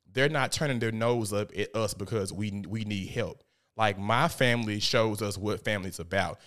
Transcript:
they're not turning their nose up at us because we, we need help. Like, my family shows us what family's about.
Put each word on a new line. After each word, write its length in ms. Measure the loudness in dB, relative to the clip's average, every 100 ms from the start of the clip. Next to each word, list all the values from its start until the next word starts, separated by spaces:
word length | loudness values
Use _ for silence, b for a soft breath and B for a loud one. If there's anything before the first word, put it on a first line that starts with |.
| _
they're 180 | 2 2
not 220 | 2 0
turning 280 | 0 0 0
their 120 | 0
nose 400 | 2 2 2 0
up 200 | -2 -2 -2
at 180 | -2 -2
us 180 | -2
because 400 | -4 -4 -2 -2
we, 300 | -4 -4 -4 -6
we 160 | -6
need 260 | -4 -4 -4
help. 340 | -4 -4 -6 _ _ _ 0
Like, 200 | 2 2
my 300 | 2 4 4
family 520 | 4 4 4 2 0
shows 420 | 2 2 2 0
us 160 | -2 -2
what 260 | -2 -2
family's 360 | -2 -2 -4 -8
about. 400 | -2 0 0 -4